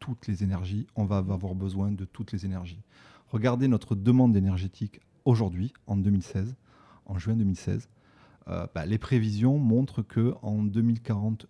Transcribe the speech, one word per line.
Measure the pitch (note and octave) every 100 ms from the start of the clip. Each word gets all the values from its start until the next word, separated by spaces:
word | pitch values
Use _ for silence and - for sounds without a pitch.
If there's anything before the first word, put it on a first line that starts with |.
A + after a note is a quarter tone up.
toutes | - A#2 -
les | F#2+
énergies. | G2 F#2 F#2 G#2 - -
On |
va | G2 G2+
avoir | F#2+ F#2+ F#2+
besoin | F#2 G2 F#2+ G2+
de | G2
toutes | F#2+ - G#2+
les | G2+
énergies. | F#2+ F#2 F2+ F2 - _ - - _
Regardez | A2 B2 B2 C3+
notre | A#2 -
demande | G2+ G2+ B2+ B2 G#2
énergétique | F#2+ F2+ F#2 - G#2+ - _ _
aujourd'hui, | - A2+ G2+ F2 A2+ - -
en | G2+
deux | G2
mille | G2
seize, | - F#2+ G#2 C3 _ _ _ - -
en | F#2
juin | F#2+ A2+
deux |
mille | G2 F2+
seize. | - G#2 - _ _ _ - _ -
Euh, | F2 E2+
bah, | E2+ D#2+
les | G#2+
prévisions | - B2+ A2 G#2 B2 D3
montrent | B2 A#2 C3 -
que | G#2+ - A#2 -
en | G#2+ G#2+
deux | G#2 G#2
mille | A#2 A#2
quarante, | - G#2 A2 A2 -